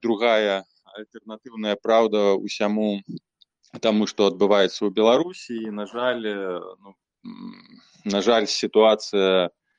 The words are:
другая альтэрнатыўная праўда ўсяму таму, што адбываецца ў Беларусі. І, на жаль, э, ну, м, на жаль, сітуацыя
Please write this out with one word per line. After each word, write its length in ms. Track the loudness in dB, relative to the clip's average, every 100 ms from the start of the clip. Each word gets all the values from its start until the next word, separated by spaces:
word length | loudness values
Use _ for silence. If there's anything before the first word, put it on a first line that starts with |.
другая 640 | -2 -2 2 2 2 -2 -6 _ _ -20
альтэрнатыўная 800 | -18 -20 -18 -18 -16 -8 -6 -4
праўда 580 | 2 2 4 2 2 2
ўсяму 640 | -2 -4 -2 0 -2 -4 -8 -16 -18 _ _ _ _ -4
таму, 260 | 0 2 0
што 200 | 0 0
адбываецца 580 | 2 2 4 2 0
ў 60 | -4
Беларусі. 640 | 2 4 4 0 -8 -12
І, 160 | -10 -10
на 160 | -10 -10
жаль, 380 | -6 -4 -4 -6
э, 340 | -6 -6 -8 -10 -18
ну, 140 | -20 -20 _ _
м, 560 | -20 -16 -18 -18 -20 -20 _ _
на 160 | -4 0
жаль, 240 | 2 2 2
сітуацыя 1040 | -2 0 4 6 4 0 0 2 2 0 -6 _